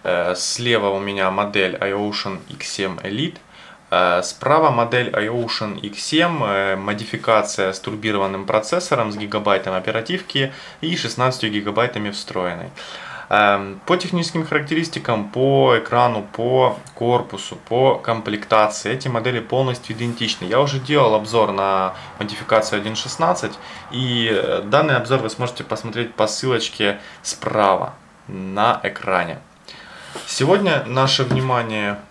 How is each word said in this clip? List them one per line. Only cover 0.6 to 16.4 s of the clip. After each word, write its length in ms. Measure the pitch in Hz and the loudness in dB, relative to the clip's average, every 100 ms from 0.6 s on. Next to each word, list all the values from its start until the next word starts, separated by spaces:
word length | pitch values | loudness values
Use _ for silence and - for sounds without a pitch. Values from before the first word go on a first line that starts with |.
| 120 113 101 | 2 2 2
у 100 | 98 | 0
меня 320 | 101 98 95 | -2 0 0
модель 420 | 98 104 104 92 | 2 0 2 0
iOcean 640 | - 98 98 104 101 101 95 - | 0 -2 0 -2 -4 -6 -8 -12
X 180 | - - | -12 -10
семь 280 | - 95 82 | -4 -4 -4
Elite. 400 | 92 107 165 - - - - - _ | -6 -4 -6 -8 -20 -20 -20 -20 _
Э, 320 | 90 90 87 | 2 4 2
справа 480 | - - 127 156 156 | 0 -4 2 4 4
модель 380 | 120 117 123 120 | 4 2 0 0
iOcean 720 | 104 107 120 113 - 107 98 | -2 -2 -2 -4 -4 -6 -8
X 200 | 101 101 | -10 -10
семь, 400 | - 156 170 160 | -2 2 2 0
э, 360 | 107 98 98 95 | 0 0 0 -2
модификация 960 | 98 104 104 107 - 107 104 - 95 | -2 -4 -6 -4 4 4 2 0 -2
с 80 | 95 | -2
турбированным 680 | - 107 110 104 98 95 98 | -8 -4 -2 0 0 -2 0
процессором, 640 | 110 - 175 175 135 110 | 0 0 -4 0 -2 -2
с 60 | 104 | -4
гигабайтом 580 | 104 107 104 95 95 | -4 -2 2 2 2
оперативки 800 | 92 - 113 113 180 - - 135 139 - - | -2 -2 -4 -2 -6 -4 -2 -2 -4 -18 -8
и 140 | 160 175 | -4 -4
шестнадцатью 540 | 117 - 127 127 110 | -4 0 0 2 -2
гигабайтами 640 | 104 104 101 120 113 104 | -2 -2 0 0 0 -6
встроенной. 580 | 101 - 92 90 85 87 - - - - - - | -6 -6 -4 -2 -4 -10 -14 -16 -14 -14 -14 2
Эм, 520 | 104 104 101 98 98 - | 6 6 4 0 -10 0
по 100 | 180 | 0
техническим 500 | 180 180 165 170 160 | 2 -2 -2 -4 0
характеристикам, 840 | 151 143 160 165 - - 110 101 | -2 0 -2 -2 -4 -2 -2 -2
по 460 | 127 135 139 131 113 | 0 4 6 6 4
экрану, 440 | - 120 123 110 | 4 4 4 2
по 560 | 98 - | -6 -4